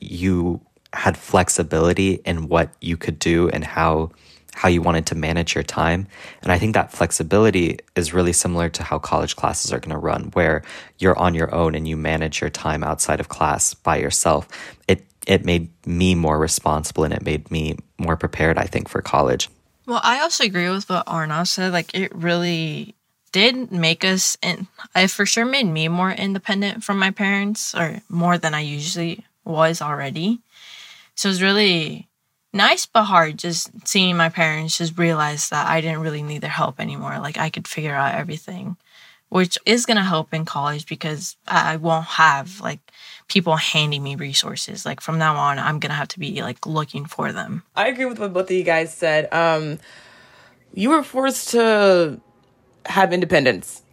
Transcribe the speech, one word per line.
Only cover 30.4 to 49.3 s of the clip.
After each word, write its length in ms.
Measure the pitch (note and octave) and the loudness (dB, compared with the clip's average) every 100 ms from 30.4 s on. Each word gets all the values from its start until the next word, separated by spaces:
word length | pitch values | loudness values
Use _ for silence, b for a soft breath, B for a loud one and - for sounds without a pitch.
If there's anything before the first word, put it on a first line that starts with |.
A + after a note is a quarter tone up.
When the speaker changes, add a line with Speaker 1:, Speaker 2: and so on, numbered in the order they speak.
| B B B B B B B | B B B B B B B
Speaker 2:
So 160 | - G3+ | -4 -2
it's 100 | F#3 | 2
really 680 | F#3+ G3+ G3+ E3+ D#3 D#3 - _ _ _ _ | 2 4 4 2 0 -8 -14 _ _ _ _
nice 320 | G3 A3+ F4+ | 2 4 4
but 200 | - A3+ | 2 2
hard 340 | G#3 F3+ D#3 D3+ | 4 4 4 0
just 320 | F3 E3+ - - - | -4 -4 -6 -10 -2
seeing 300 | G3 F#3 F3 | 2 2 2
my 100 | E3 | 2
parents 480 | F3 D#3+ D#3 D#3+ - | 2 0 0 -2 -2
just 220 | E3 E3+ | -2 0
realize 500 | E3+ D#3 D3 D3 - | 2 2 0 -2 -4
that 180 | D3 - | -2 0
I 140 | E3 | 0
didn't 200 | D#3+ D#3 | 0 -4
really 220 | D#3+ D3 | -4 -6
need 200 | D3 D3+ | -8 -8
their 80 | D3+ | -6
help 280 | D3 - C#3 | -2 -2 -4
anymore. 400 | - C#3+ C#3 C#3 | -8 -8 -8 -8
Like, 180 | C#3+ - | -8 -4
I 100 | D#3+ | -6
could 180 | - - | -6 -10
figure 280 | - D3+ | -8 -4
out 200 | C#3 C#3 | -2 -2
everything, 600 | D#3 D3 D#3 - F3+ - F3+ b b b b _ | -2 -6 -10 -12 -12 -10 -12 b b b b _
which 260 | F#3 F3+ - | 0 0 0
is 220 | - A#3+ A#3+ | 0 0 2
gonna 180 | G#3+ | 0
help 300 | F#3+ D#3+ D#3+ | 2 0 -2
in 100 | D#3+ | -6
college 420 | D#3+ D3 C#3+ D3 - | -6 -4 -4 -4 -8
because 500 | D3+ D#3+ D3+ F#3 - - | -8 -8 -8 -10 -12 -2
I, 260 | F3 D#3+ | 0 0
I 20 | D#3+ | 0
won't 300 | E3 D#3+ E3 | 0 0 0
have, 540 | - D#3+ C#3 F3 G3 | 4 4 4 -2 -10
like, 200 | - D3+ _ B B B - | -8 -10 _ B B B -4
people 280 | G3 E3+ D#3 | 0 2 0
handing 460 | - D#3 D3+ C#3+ | 2 0 0 -2
me 140 | C#3 C#3 | -6 -8
resources. 680 | C#3+ C3+ - C3+ - - | -2 -2 -2 -6 -10 -8
Like, 160 | - C3+ | -10 -8
from 160 | - D#3+ | -4 0
now 200 | D#3 D3 | 2 2
on, 220 | C#3+ C#3 | 0 0
I'm 200 | D3 D3+ | -2 -2
gonna 160 | D3 | -4
have 140 | D3 C#3 | -6 -8
to 100 | F#3 | -8
be, 240 | C#3+ C#3+ | -8 -6
like, 240 | A#2+ B2+ - | -8 -8 -4
looking 400 | D#3 D3 C#3+ D3+ | -4 -4 -8 -10
for 260 | - - | -6 -6
them. 300 | - - E3+ - | -6 -8 -10 -6
Speaker 3:
I 140 | - A3+ | -2 -2
agree 160 | B3+ | -2
with 140 | C4 A3 | -6 -4
what 160 | G3+ | -4
both 160 | F3+ F#3 | -2 0
of 60 | F#3 | 0
you 60 | |
guys 300 | E3+ D#3+ D#3+ | 2 0 -2
said. 400 | - E3 D#3 D3+ | -2 0 0 0